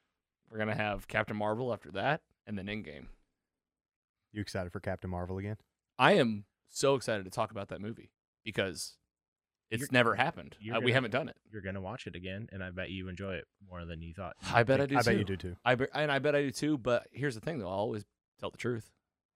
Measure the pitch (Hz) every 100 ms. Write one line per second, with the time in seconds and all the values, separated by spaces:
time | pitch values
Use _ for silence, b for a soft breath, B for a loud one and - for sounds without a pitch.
0 | _ _ _ _ _ 110 107 107 107 98
1 | - 110 110 110 104 110 127 107 - 95
2 | 113 156 _ _ - 104 98 107 85 71
3 | 62 - _ _ _ _ _ _ _ _
4 | _ _ _ 107 101 101 90 98 101 92
5 | 92 87 90 95 101 107 _ _ _ -
6 | 135 196 123 104 101 _ _ - 139 139
7 | 120 107 95 107 110 107 101 87 101 110
8 | 101 _ _ _ - 107 95 92 - -
9 | _ _ _ _ _ _ _ 117 139 127
10 | 113 104 135 - 71 - 107 113 127 127
11 | 120 123 160 - _ 107 95 98 95 120
12 | - 87 92 98 117 98 92 90 90 92
13 | 92 90 98 90 - _ 98 90 85 82
14 | 82 82 90 - - 113 117 135 139 131
15 | 117 107 98 95 92 90 120 123 135 135
16 | 151 139 143 143 143 123 147 151 113 120
17 | - - 143 110 151 165 90 95 110 110
18 | 101 _ _ _ 98 - 120 120 - _
19 | _ _ _